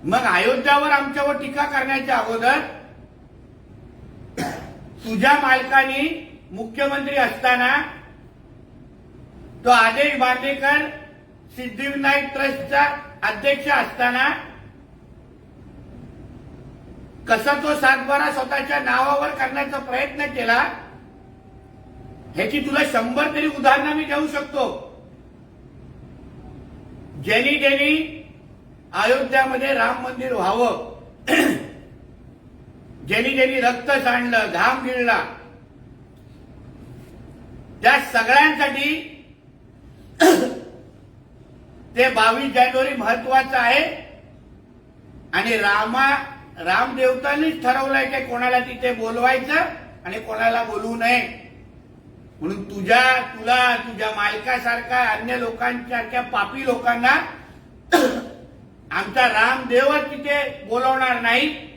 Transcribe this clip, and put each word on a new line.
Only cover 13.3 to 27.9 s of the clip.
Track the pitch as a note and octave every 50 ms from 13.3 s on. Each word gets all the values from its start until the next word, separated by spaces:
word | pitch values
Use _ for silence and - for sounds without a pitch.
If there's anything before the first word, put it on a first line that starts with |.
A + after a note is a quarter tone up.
| G#3+ G#3 - C#4 C#4+ C#4 C#4 C#4+
असताना | C#4+ B3 A#3 A3+ - - A#3+ B3 A#3+ B3+ C4+ D4 D#4+ - - - - - - - - - - - - - - - - - - - - - - - - - - - - - - - B2 A#2+ - - - - D4+ - - - - - - - - - - - - - - - - - - - -
कसा | - A3+ A3 - C#4+ D4 - D#4+
तो | D4 D4 -
सातबारा | C4+ C4 C4+ C4 B3+ C4 C#4+ C#4+ D4+ D4
स्वतःच्या | - C4 C4 C4 C#4 C#4 - D4 C#4+ -
नावावर | - B3+ B3 B3+ C4+ C#4 C#4+ C#4+ D4 D4
करण्याचा | - - C4 C4 C4+ C#4+ C#4+ - C#4 C4+
प्रयत्न | - B3+ B3 C4 C#4+ C#4 C#4+ D4 D4 C#4 -
केला, | B3+ A#3 A3+ A#3 B3 D4 - - - - - - - - - - - - - - - - - - - - - - - - - - - - - - - - - -
ह्याची | - C#4+ A3 D4 D4
तुला | - C#4+ C#4 D4 C#4+ -
शंभर | - A#3 A3+ A#3+ B3 C#4+ D4 D4+ D4
तरी | D4 D#4+
उदाहरणं | D4+ C#4 C#4 A#3+ C4+ C4+ C#4 C#4+ D4+ D4+
मी | D#4 D4+
देऊ | - C#4+ D4 D#4
शकतो. | D4+ C#4+ C#4+ C#4+ - C#4+ C#4 B3 - - - - - - - - - - - - - - - - - - - - - - - - - - - - - - - - - - - - - - - - - - - - - - - - - - C#3+ C3+
ज्यांनी | F#3+ G#3+ A#3 B3+ C#4+ D4 C#4
ज्यांनी | C#4 C#4 C#4 C4+ C#4+ D4+